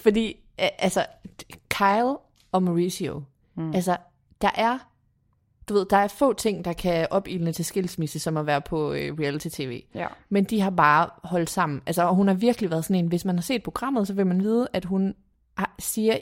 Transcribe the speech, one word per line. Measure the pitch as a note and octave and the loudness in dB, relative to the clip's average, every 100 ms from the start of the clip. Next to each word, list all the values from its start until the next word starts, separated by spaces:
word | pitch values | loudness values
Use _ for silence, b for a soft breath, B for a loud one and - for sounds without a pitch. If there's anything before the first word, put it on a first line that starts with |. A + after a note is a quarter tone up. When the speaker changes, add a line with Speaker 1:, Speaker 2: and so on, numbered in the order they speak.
Speaker 1:
fordi, | A3+ G#3+ A3+ - _ - | 2 4 2 -4 _ -2
øh, | F#3 - | -2 0
altså, | F#3 - - - - - - - - | 0 0 -2 -6 -20 -20 -20 -14 -8
Kyle | - G3 G#3 B3 C#4 _ _ _ | 0 2 4 0 -2 _ _ _
og | F#3+ | 0
Mauricio, | F#3 E3+ F3+ - E3+ - C#3 _ _ - | 0 0 0 -2 -6 -8 -12 _ _ -8
Speaker 2:
Mm. | D#3+ | -4
Speaker 1:
altså, | F#3 F3+ F3 - _ _ - | -2 0 -2 -6 _ _ -4
der | G3+ - | -2 0
er, | A3+ B3+ - _ _ _ _ _ _ _ - | 0 -2 -8 _ _ _ _ _ _ _ -4
du | |
ved, | G3+ F#3+ | -2 2
der | G3+ | 2
er | G3+ | 2
få | - C#4 | 2 0
ting, | G3+ A3+ F#3+ F3 | 2 -2 -2 -4
der | |
kan | E3+ F#3 E3 E3 | -4 0 0 0
opildne | G3 G3 F3+ E3 | 0 -2 -2 -2
til | D#3+ E3 | -2 -4
skilsmisse, | G3 F3+ - D#3 D#3 | -2 -4 -4 -6 -4
som | E3+ D#3+ | -4 -2
at | D3+ | 0
være | C#3+ | -2
på, | - D#3+ D3 | -2 -2 -2
øh, | C#3+ C#3+ D3+ | -2 -4 -4
reality-tv. | C#3+ D3 E3 - C3 A#2+ - - | -4 -4 -6 -8 -8 -8 -12 -10
Speaker 2:
Ja. | F3 - - | -10 -10 -2
Speaker 1:
Men | G3 | 0
de | G3 A3 | 2 2
har | G3 | 2
bare | F3+ D3 D3+ E3+ - | 6 6 6 4 -2
holdt | E3 F3+ E3 | -4 -2 0
sammen. | - E3 C#3 - | 0 -2 -2 -2
Altså, | E3 | 0
og | F3 F3+ | 2 4
hun | G3 | 4
har | F#3 | 4
virkelig | A#3 A#3 G3 | 2 2 0
været | D#3+ D#3+ | -2 0
sådan | F#3+ | 0
en, | E3+ | 2
hvis | F3 G3 | 0 0
man | F3 | -2
har | |
set | E3+ B3 | 0 -4
programmet, | - - B3+ C4+ G3 | -4 -6 -2 -2 0
så | |
vil | G3 F#3+ | 0 0
man | F3+ | 2
vide, | G3+ A3+ B3 | 2 0 0
at | F#3 F3 | -4 -2
hun | F#3+ F#3+ - _ _ _ - | 0 -2 -4 _ _ _ -6
har, | F#3 - | -6 -6
siger | - - A3 A3 | -8 0 2 0